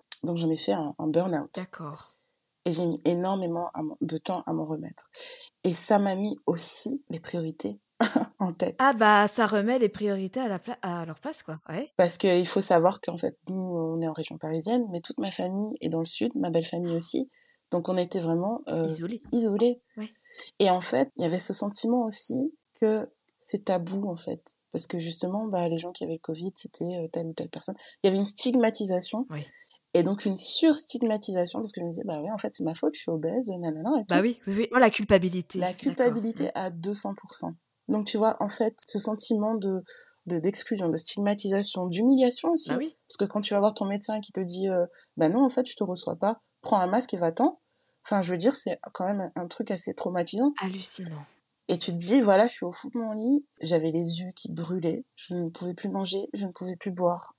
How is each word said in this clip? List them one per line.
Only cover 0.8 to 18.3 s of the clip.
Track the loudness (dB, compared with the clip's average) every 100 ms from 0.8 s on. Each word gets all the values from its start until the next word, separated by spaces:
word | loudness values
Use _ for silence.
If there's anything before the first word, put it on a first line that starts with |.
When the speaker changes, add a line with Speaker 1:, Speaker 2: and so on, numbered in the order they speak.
| -2 -4
Speaker 1:
un | 0
burn-out. | 2 2 -2 -4
Speaker 2:
D'accord. | -6 -6 -10 -12 -12 -16 _ _ _ _ _
Speaker 1:
Et | -2
j'ai | 0 0
mis | 0
énormément | 0 2 0 0 -2 -4 -4
à | -6
m'en, | -6 -4
de | -4 -4
temps | -4 -4 -2
à |
m'en | -4 -4
remettre. | -6 -8 -12 -16 -16 -16 -16 -18 _
Et | -2
ça | 0 2 4
m'a | 4
mis | 0 -4 -4 -2
aussi | 0 0 0 -2 -4 -6
les | -12
priorités | -6 -4 -4 -4 -6 -8 _ 0
<laughs> | 2 2 -2 -4
en | -4
tête. | -2 -2 4
Speaker 2:
Ah | 4
bah, | 6 8 8 6
ça | 2 2
remet | 2 2 4
les | 2
priorités | 2 -2 0 -2 -4
à | -4
la | -4
pla-, | -6 -8
à | -6 -6
leur | -8 -10
place, | -10 -10
quoi. | -12 -12 -8
Ouais. | -8 -2 4
Speaker 1:
Parce | 4 4
qu'il | 4 4 4
faut | 2
savoir | 6 6 6 4
qu'en | -6 -4
fait, | -4 -6 -8
nous, | -6
on | -2 -2 -2 0
est | -2
en |
région | -4 -8 -8
parisienne, | -6 -4 0 0 -2
mais | -6
toute | -6 -6
ma | -4
famille | -4 -4 -4 -6 -6
est | -4
dans | -2
le |
sud, | -2 -2 -2 -2
ma | 0
belle | 0 0
famille | -4 -2
aussi. | -2 0 -2 -4 _ _ _ -4
Donc | -4 -2
on | -2
était | -2 -2
vraiment, | 0